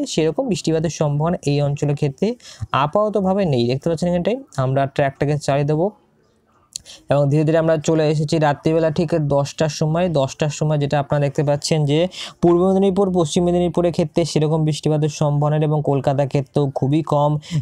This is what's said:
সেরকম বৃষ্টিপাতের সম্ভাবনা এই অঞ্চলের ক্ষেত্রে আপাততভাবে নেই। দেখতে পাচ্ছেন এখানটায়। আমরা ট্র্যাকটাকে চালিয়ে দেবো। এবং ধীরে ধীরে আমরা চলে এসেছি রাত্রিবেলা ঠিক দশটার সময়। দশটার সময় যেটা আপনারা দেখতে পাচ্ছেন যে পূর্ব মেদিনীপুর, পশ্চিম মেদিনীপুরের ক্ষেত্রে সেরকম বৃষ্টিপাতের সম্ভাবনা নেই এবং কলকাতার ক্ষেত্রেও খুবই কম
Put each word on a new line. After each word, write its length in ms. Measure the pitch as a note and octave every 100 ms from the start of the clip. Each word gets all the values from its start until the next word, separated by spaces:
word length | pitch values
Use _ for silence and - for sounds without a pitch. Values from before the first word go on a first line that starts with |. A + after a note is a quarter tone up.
| C#4
সেরকম 320 | - D#3 D#3+ C4+
বৃষ্টিপাতের 440 | F#3 - D#3+ D#3+ -
সম্ভাবনা 360 | D3+ D3 D#3+ F3+ -
এই 80 | C#3+
অঞ্চলের 340 | C#3+ C#3+ C#3+ C#3+
ক্ষেত্রে 260 | D3 C#3+ G3+ B3 - - -
আপাততভাবে 720 | C3 D3 G#3 G#3+ G#3 F#3 G3 F3+
নেই। 120 | B2+ A#2+
দেখতে 140 | C3 E3+
পাচ্ছেন 200 | D#3+ F3
এখানটায়। 280 | F3 F3+ B3+ C4+ -
আমরা 260 | C3 C3+ C3+
ট্র্যাকটাকে 400 | - C#3 - D3 D3 -
চালিয়ে 220 | C#3 D3
দেবো। 340 | D3+ G3 - _ _ _ _ _ _ _ - - - -
এবং 200 | C#3+ C#3+
ধীরে 160 | D3
ধীরে 140 | D3+ D#3+
আমরা 180 | D#3+ D#3
চলে 320 | D#3 D#3+ D3+
এসেছি 300 | D#3 D3+ E3
রাত্রিবেলা 520 | D3+ C#3+ D#3+ D#3+ D#3+
ঠিক 200 | D#3 D#3+ E3+
দশটার 480 | C#3+ C#3+ C#3 - D#3
সময়। 400 | - D3+ E3 F#3
দশটার 400 | D3+ C3+ - D3+
সময় 300 | - D3+ D3+
যেটা 220 | C#3 D3
আপনারা 220 | C#3 D3
দেখতে 200 | C#3+ D3+
পাচ্ছেন 420 | D3 D3 - D#3+
যে 240 | C#3+ D3+ F3+ - - -
পূর্ব 260 | F3 E3+ F#3
মেদিনীপুর, 440 | F#3+ G3 F#3+ G3+
পশ্চিম 300 | F3+ D#3+ F3+
মেদিনীপুরের 480 | F3 F3+ F3 F3+ F3
ক্ষেত্রে 320 | E3 E3 -
সেরকম 400 | E3 D#3 D3+ D#3+
বৃষ্টিপাতের 440 | D#3 D3+ D3+ D3+ D3+
সম্ভাবনা 500 | - D3+ C#3+ D3+ D#3
নেই 100 | D3+
এবং 140 | D3+
কলকাতার 440 | C#3+ C#3 C#3+ C3+ C#3
ক্ষেত্রেও 420 | D3 C3+ D3 C#3
খুবই 280 | - C3+ D#3
কম 360 | D#3+ D3 D3 D3+ - D#3